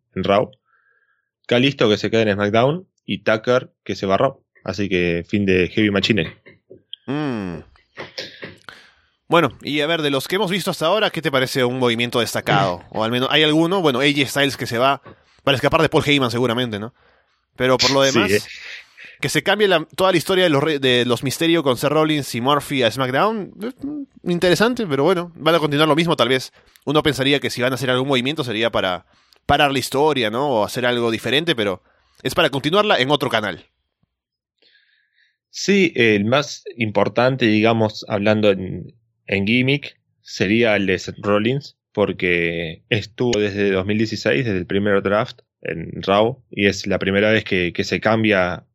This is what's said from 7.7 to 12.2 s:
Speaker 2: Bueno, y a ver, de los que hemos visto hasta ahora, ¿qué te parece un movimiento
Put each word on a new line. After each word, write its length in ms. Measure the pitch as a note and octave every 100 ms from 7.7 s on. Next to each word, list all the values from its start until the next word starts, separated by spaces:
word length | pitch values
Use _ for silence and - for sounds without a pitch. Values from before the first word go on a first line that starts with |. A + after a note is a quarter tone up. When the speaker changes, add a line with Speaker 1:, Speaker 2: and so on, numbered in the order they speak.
| _ _ - - - - - - - - - - _ _ _ -
Speaker 2:
Bueno, 300 | E3 C#3 -
y 180 | - D3
a 60 | D3
ver, 160 | E3
de 80 | D3
los 180 | C#3 -
que 80 | F#3+
hemos 140 | G3
visto 200 | G3 F#3
hasta 160 | D#3 D#3+
ahora, 240 | G#3 G3
¿qué 120 | E3
te 80 | D#3
parece 340 | C#3 B2+ C#3
un 140 | B2 C3
movimiento 420 | B2 A2+ A#2+ B2